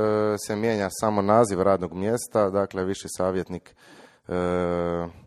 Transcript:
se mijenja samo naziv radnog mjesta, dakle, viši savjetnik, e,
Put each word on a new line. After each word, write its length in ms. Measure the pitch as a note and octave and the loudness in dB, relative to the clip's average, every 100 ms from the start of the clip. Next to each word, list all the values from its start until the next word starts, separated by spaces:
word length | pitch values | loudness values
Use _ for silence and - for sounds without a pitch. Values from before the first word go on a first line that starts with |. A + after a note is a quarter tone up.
| G#2+ G#2+ G#2+ G#2 - | 0 2 0 -2 -4
se 100 | G#2 | -2
mijenja 320 | A2+ A2 F#2+ | 0 0 -2
samo 320 | - A2 G#2 | 0 0 2
naziv 400 | G2 A2 A2+ F2+ | 4 6 4 4
radnog 300 | F#2+ F#2+ F2 | 2 2 0
mjesta, 580 | F2 G2+ A#2+ - A2 G2 | -4 -2 -2 -2 0 2
dakle, 340 | G2 G2 F#2+ | 0 -2 -2
viši 240 | F#2 G2 - | -4 -4 -8
savjetnik, 680 | - F#2 F#2 E2+ F2+ - _ - - - _ - | -4 -2 -2 -4 -8 -12 _ -20 -20 -20 _ -6
e, 40 | F2+ F2+ F2+ F2 F2 F2 F2 E2+ E2 | -4 -2 0 -2 -2 -2 -4 -6 -12